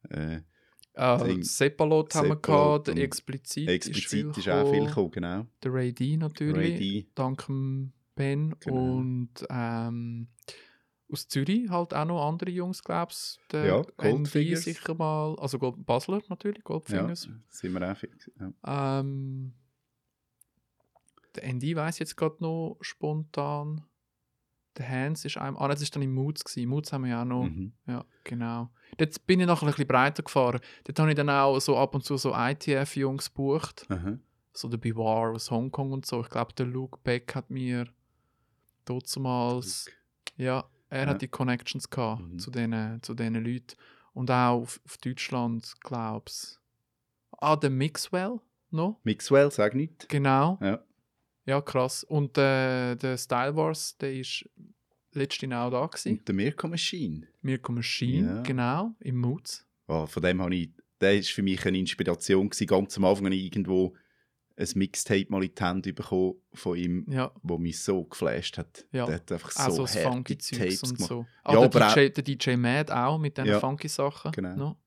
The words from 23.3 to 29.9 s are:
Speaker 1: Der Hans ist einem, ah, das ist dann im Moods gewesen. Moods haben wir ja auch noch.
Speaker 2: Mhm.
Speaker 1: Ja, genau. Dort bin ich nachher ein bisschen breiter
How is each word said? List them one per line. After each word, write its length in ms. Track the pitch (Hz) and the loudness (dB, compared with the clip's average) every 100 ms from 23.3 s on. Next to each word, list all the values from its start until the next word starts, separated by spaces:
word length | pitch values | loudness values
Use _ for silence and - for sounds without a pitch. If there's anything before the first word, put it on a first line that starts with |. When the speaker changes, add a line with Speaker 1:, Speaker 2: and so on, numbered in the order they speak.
| - 143 147 147 156 151 _ _ _ _ _ _ _ _ - | -4 -4 -4 -6 -8 -10 _ _ _ _ _ _ _ _ -12
Speaker 1:
Der 100 | 123 | -6
Hans 380 | 127 135 156 151 | -4 -2 -4 -6
ist 120 | - | -6
einem, 200 | 139 139 | -6 -2
ah, 100 | 139 | 0
das 140 | 143 | 0
ist 120 | 147 151 | -2 -2
dann 80 | |
im 100 | 135 | -2
Moods 300 | 131 139 151 | 0 -2 -4
gewesen. 260 | - - 120 | -8 -4 -2
Moods 240 | 139 147 | -2 -2
haben 100 | 139 | -4
wir 60 | 127 | -2
ja 100 | 117 | -2
auch 40 | 123 | -2
noch. 180 | 123 90 | 0 -2
Speaker 2:
Mhm. 280 | 80 95 - - | -4 -8 -10 -8
Speaker 1:
Ja, 180 | 120 - _ | -8 -8 _
genau. 460 | - 120 117 117 120 _ _ - | -10 -6 -4 -4 -6 _ _ -2
Dort 280 | 156 - - | -2 -2 2
bin 120 | 185 | 4
ich 60 | 180 | 6
nachher 160 | 165 147 | 4 2
ein 60 | |
bisschen 160 | 143 | 0
breiter 360 | 139 | 4